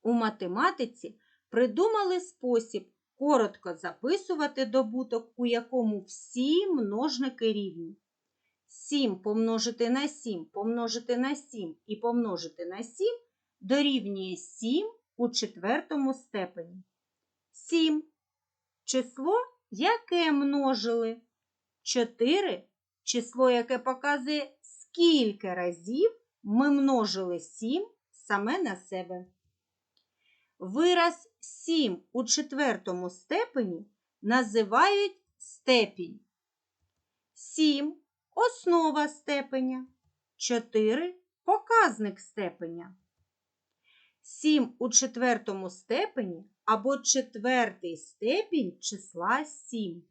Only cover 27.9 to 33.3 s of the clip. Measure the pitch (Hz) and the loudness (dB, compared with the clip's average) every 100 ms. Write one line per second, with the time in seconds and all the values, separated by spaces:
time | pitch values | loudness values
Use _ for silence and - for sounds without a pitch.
27.9 | _ _ _ - 202 208 349 302 185 - | _ _ _ -4 -2 0 -2 -4 -6 -10
28.9 | 185 175 180 185 _ _ _ _ _ _ | -10 -10 -12 -14 _ _ _ _ _ _
29.9 | _ _ _ _ _ _ _ 185 220 339 | _ _ _ _ _ _ _ -6 2 4
30.9 | 349 339 339 - _ - - - 330 247 | 6 2 0 -16 _ -20 -14 -2 2 2
31.9 | 180 _ 240 233 - 294 269 277 196 190 | -2 _ -6 -2 -2 -2 0 0 0 -4
32.9 | 180 180 - _ | -6 -6 -10 _